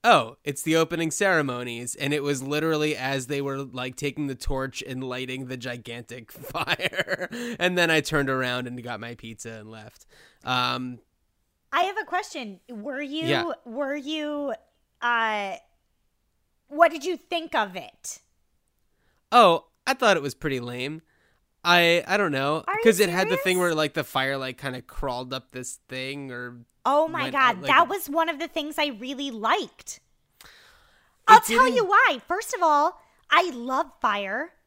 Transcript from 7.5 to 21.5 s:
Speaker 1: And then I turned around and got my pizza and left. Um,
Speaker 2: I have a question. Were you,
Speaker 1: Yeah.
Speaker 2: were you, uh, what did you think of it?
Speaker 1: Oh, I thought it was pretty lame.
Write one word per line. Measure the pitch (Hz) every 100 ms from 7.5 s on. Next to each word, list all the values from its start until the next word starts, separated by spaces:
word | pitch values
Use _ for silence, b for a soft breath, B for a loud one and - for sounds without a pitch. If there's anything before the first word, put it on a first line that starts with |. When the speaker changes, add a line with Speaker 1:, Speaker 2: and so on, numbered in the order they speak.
| 233
Speaker 1:
And | 180 180
then | 165
I | 160
turned | 151 156 135
around | 131 127 123 123
and | 123
got | 120 113
my | 117 117
pizza | 113 113 117
and | 113 107
left. | 110 107 _ _ b b b
Um, | 127 123 123 123 127 120 _ _ _ _ _ _ _
Speaker 2:
I | 302
have | 370 403
a |
question. | - 359 - 311 226 185 -
Were | 226 214 269
you, | 285 302 320
Speaker 1:
Yeah. | 277 339 -
Speaker 2:
were | 240 226 277 294
you, | 269 311 302 294 285 226 _ _ _ _
uh, | 240 233 226 214 196 185 _ _ _ _ _ _ _ _ _ _ _
what | 294 339
did | 320
you | 302 339
think | _ 339 320 269
of | 202
it? | 180 123 _ - - _ _ _ _ _ _ _ _ _ _ _
Speaker 1:
Oh, | 240 202 170 _ _ -
I |
thought | 262 233 175
it |
was | 139
pretty | - 156 131
lame. | 123 123 131 160 _ _ _ _ _